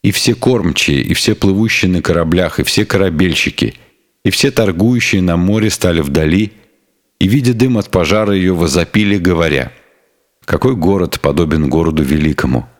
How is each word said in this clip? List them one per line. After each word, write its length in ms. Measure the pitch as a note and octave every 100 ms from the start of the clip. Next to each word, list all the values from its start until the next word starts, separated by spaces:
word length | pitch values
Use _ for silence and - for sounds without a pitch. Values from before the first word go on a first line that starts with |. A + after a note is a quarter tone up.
И 80 | G2+
все 220 | - -
кормчие, 640 | A2+ - B2 E2+ - - C#2
и 120 | -
все 220 | - -
плывущие 560 | G#2+ G2 F#2+ A2 - F#2
на 120 | F2+
кораблях, 580 | E2 E2+ D#2+ F2 E2+ -
и 20 |
все 220 | - -
корабельщики, 880 | G#2+ G2 F#2+ D#2 F2+ - - - - - _ _ _ _
и 60 | G2
все 200 | - C#3
торгующие 720 | B2 G#2 E2+ A2 B2 - G#2
на 140 | F2+ E2+
море 340 | F2+ A2 G#2+
стали 300 | - F2+ E2
вдали, 520 | C#2+ C#2 D#2 F#2 G#2+ - _ _ _ _ _ _
и, 80 | F#2+
видя 260 | C3+ B2
дым 260 | A2+ C3 A#2
от 120 | -
пожара 420 | F#2 D#2 G#2 G#2
ее, 220 | G2 F#2
возопили, 640 | F2 E2 E2+ E2 - G#2 G2+
говоря: 540 | F2 E2 E2 C#2+ B1+ - _ _ _ _ _ _
"Какой 320 | - D#2+ B2+ B2+
город 440 | F2+ G2 E2+ -
подобен 480 | C#2+ C#2+ E2 D#2 D2
городу 360 | D#2+ E2 D#2
великому?" 640 | C#2 D2+ D2+ C#2+ B1 B1 -